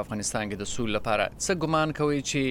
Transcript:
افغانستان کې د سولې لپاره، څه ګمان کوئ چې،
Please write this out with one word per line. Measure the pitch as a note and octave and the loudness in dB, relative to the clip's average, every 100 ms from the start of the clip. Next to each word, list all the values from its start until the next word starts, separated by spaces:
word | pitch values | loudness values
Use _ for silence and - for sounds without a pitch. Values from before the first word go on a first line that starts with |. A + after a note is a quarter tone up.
افغانستان | G#2 G#2+ G2 A#2 G#2 | -2 -4 -2 -2 -2
کې | G2 | -4
د | G2+ | -4
سولې | - A2+ G#2 | -2 0 0
لپاره، | A#2 G#2 F#2+ - - | 2 2 2 -2 -2
څه | F#3 | 0
ګمان | D#3 D#3+ D#3 D3+ | 2 2 2 2
کوئ | D3 C#3+ C3 | 0 0 0
چې، | D3 C3 | 0 0